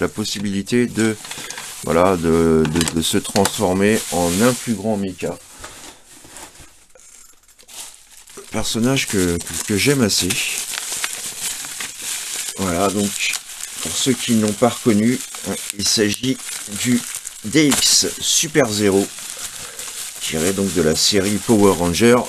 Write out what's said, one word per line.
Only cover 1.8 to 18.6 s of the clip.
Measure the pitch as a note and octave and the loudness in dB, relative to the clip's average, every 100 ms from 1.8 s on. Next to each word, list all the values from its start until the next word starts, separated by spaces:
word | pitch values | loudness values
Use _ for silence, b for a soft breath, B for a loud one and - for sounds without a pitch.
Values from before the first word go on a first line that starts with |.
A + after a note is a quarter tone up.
voilà, | - D#2+ F2+ F#2 | 0 4 4 4
de, | E2 E2 E2 D#2+ D#2 | 4 4 6 4 4
de, | E2 D#2 | 2 0
de | E2 | 0
se | D#2+ G2+ | 0 0
transformer | - - G2 - G2 F#2 G2+ A2 - | 0 2 0 2 0 2 2 2 0
en | E2+ F2 F2+ | 0 0 2
un | A#2+ | 2
plus | B2 - | 2 -2
grand | G#2 G#2 G#2 | -4 -2 -2
mecha. | G2 F#2 E2 F2+ - B B B B B - - - - - - - - _ - - - - - _ _ - - - - - - - - - | -4 -6 -8 -8 -14 B B B B B -20 -20 -20 -20 -20 -20 -20 -20 _ -20 -20 -20 -20 -20 _ _ -20 -16 -16 -18 -20 -20 -20 -20 -8
Personnage | G#2+ G#2+ A#2 A#2 C3+ - | -4 -2 0 2 2 0
que, | G2+ F2+ F2 | 2 2 0
que, | - E2+ - | -4 -8 -2
que | G#2 | 0
j'aime | G2 C#3+ | 2 2
assez. | A2 - F2 A2 - - - - - - - - - - - - - - - - - - - - - - | 2 2 0 -2 -2 -4 -6 -6 -6 -6 -8 -8 -10 -8 -8 -8 -10 -12 -12 -12 -10 -8 -8 -8 -8 -4
Voilà, | F#2+ E2+ G2 | -2 0 0
donc | F#2+ G2+ - - - - - - - | 0 -2 -2 -4 -4 -8 -12 -12 -10
pour | D#2+ | -6
ceux | - - | -2 0
qui | B2 - | 0 2
n'ont | A2+ G#2+ | 2 2
pas | G#2 A#2+ | 2 0
reconnu, | - B2+ G#2 A2 B2 - - - | 2 2 4 4 0 -4 -10 -8
hein, | F#2+ - G2+ | -6 -6 -4
il | G2 | 0
s'agit | - G#2 G2+ B2+ C3 - - - G#2 | 2 2 0 -2 -4 -6 -10 -10 -4
du | B2 A#2+ - - - - G#2+ | 0 0 0 -8 -12 -12 -2
D | C#3 D3+ | 2 4
X | A#2+ - - F2+ - | 4 4 4 2 -2
Super | - - D#3+ D#3 | 0 0 2 2